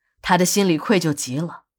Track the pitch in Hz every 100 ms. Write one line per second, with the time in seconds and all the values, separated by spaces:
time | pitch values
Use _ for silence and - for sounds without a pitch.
0 | _ _ - 180 180 208 196 156 - 196
1 | 165 143 123 135 165 - _